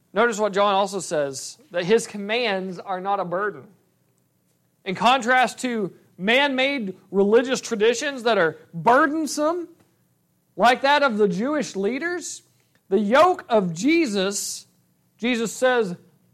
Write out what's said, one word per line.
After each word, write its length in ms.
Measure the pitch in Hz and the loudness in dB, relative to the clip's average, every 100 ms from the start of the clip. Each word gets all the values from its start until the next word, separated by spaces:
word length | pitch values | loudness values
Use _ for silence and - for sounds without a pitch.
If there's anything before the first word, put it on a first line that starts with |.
| _ | _
notice 260 | 190 240 208 | 0 0 0
what 140 | 214 | -2
John 220 | 196 202 196 | 2 2 2
also 260 | 208 190 | 0 -4
says, 560 | 151 156 143 127 - - _ | -4 -4 -4 -6 -14 -18 _
that 120 | 175 | -4
his 240 | 175 226 226 | 2 2 0
commands 720 | 208 202 233 233 190 190 180 | -10 -6 -4 -2 -4 -6 -10
are 220 | 196 185 | -8 -6
not 180 | 190 202 | -2 -2
a 60 | 175 | -2
burden. 420 | 175 208 151 120 _ _ _ _ _ _ _ _ _ _ _ 196 | -4 -4 -8 -16 _ _ _ _ _ _ _ _ _ _ _ -10
In 100 | 185 | 0
contrast 640 | 220 262 226 254 240 - | 2 2 2 2 2 -2
to 340 | 254 226 180 - _ - | -6 -4 -6 -10 _ -6
man-made 760 | 190 254 285 254 262 285 196 - - | 0 2 2 0 -2 -2 -6 -10 -4
religious 480 | 190 202 226 262 247 | 0 4 4 2 -2
traditions 640 | - 220 220 233 294 269 | -4 0 0 0 -4 -4
that 140 | 226 202 | 0 2
are 200 | 160 156 - | 2 -2 -12
burdensome, 920 | 170 160 254 311 320 294 - 302 359 339 _ _ _ _ _ _ _ _ - | -4 2 4 4 0 -4 -2 -2 -2 -8 _ _ _ _ _ _ _ _ 2
like 260 | 220 240 | 4 4
that 220 | 269 285 | 2 2
of 140 | 277 208 | 2 2
the 100 | 208 | 0
Jewish 480 | 180 262 302 208 190 | 0 -2 -2 -4 -4
leaders, 680 | 196 269 330 349 - - _ _ _ _ - | -4 -4 -6 -8 -10 -16 _ _ _ _ 0
the 120 | 202 | 2
yoke 440 | 202 262 359 349 - | 4 6 6 4 0
of 240 | 220 185 | 0 0
Jesus, 960 | 165 254 339 285 202 190 202 - - - _ _ _ _ - | -2 2 2 2 0 -2 -4 -8 -10 -16 _ _ _ _ -6
Jesus 340 | 240 233 233 | -2 -2 -2
says, 420 | - 254 247 196 175 _ _ _ | 0 0 2 0 -6 _ _ _